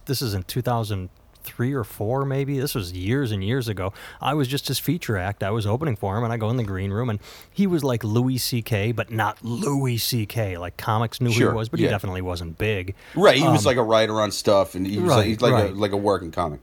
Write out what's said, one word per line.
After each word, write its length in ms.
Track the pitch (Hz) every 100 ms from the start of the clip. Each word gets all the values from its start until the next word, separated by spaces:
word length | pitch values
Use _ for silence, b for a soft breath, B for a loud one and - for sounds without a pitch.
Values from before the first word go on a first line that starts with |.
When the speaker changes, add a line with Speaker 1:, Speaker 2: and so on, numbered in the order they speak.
| -
Speaker 1:
this 160 | 127
is 120 | 117
in 80 | 98
two 180 | 90 127
thousand 480 | 123 120 107 98 92 - _ _
three 300 | - - 120
or 120 | 139
four, 420 | 104 - 107 131 139
maybe. 340 | 135 139 139
This 140 | 143
was 180 | - 87
years 400 | 90 92 135 127
and 100 | 104
years 240 | 95 135 117
ago. 280 | 98 92 B B B
I 140 | 127
was 120 | 151 127
just 220 | 139 -
his 100 | 135
feature 380 | - 170 - 104
act. 260 | 92 98
I 80 | 98
was 160 | 113 101
opening 300 | 117 160 110
for 220 | 98 101
him, 40 |
and 80 | 117
I 60 | 117
go 140 | 110
in 80 | 127
the 60 |
green 260 | 104 92 98
room, 180 | 101 123
and 100 | 104 B B B
he 160 | - 196
was 160 | 170
like 220 | 135 117
Louis 320 | 107 113 127 131
C 240 | - 120
K, 320 | 110 104 107
but 180 | 113 -
not 320 | 117 107 -
Louis 540 | 113 117 143 139 131 117
C 300 | - 123 104
K. 320 | 117 101 87
Like, 180 | 87 -
comics 420 | - 110 117 -
knew 120 | 120
who 60 | 113
Speaker 2:
Sure, 160 | 113
Speaker 1:
he 40 | 110
was, 140 | 113
but 100 | 165
Speaker 2:
yeah. 60 | -
Speaker 1:
he 40 |
definitely 300 | 101 98 92
wasn't 380 | 90 87 85 82
big. 360 | 107 104 90 - B -
Speaker 2:
Right, 220 | 196 131
he 100 | 165
was 160 | -
Speaker 1:
Um, 60 | 139
Speaker 2:
like 80 | 123
a 40 |
writer 380 | 110 110 110 110
on 120 | 107
stuff, 420 | - - 98 95
and 120 | 90 95
he 120 | 101
was 100 | 175
Speaker 1:
Right, 80 | 127
Speaker 2:
like, 100 | 107
he's 140 | 110
like 120 | 123
Speaker 1:
right. 160 | 123 101
Speaker 2:
a, 40 |
like 180 | 98 104
a 40 | 101
working 340 | 101 95 87
comic. 300 | 90 85 76